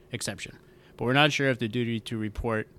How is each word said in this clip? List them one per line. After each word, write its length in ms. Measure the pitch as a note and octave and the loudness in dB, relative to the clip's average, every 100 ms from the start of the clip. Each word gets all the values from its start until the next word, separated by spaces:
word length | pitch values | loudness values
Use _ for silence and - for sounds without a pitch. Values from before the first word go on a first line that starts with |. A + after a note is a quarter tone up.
| - | -10
exception, 460 | - - G2 - - - - - - | -6 -6 -6 -10 -14 -20 -20 -20 -4
but 80 | |
we're 80 | A#2 | 2
not 200 | C3+ D3+ | 6 4
sure 160 | C#3+ C#3 | 4 2
if 100 | B2 | 2
the 100 | A#2 | 0
duty 320 | A#2 A#2 A#2 | 0 -2 -2
to 180 | - A2+ | -4 -4
report 500 | G#2+ G#2 A#2 A2 - | -4 -4 -2 -2 -4